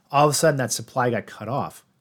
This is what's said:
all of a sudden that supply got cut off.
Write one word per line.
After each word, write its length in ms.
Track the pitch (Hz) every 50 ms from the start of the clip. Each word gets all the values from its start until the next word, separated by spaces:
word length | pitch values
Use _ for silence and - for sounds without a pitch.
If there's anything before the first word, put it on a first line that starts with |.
| _ _
all 140 | - 139 147
of 60 | 151
a 40 | 143
sudden 220 | - - 160 147 135
that 140 | 127 107
supply 380 | - - 113 - - 131 123 123
got 160 | 117 104 95
cut 240 | - - - 110 107
off. 340 | 127 139 95 - - - - _ _ _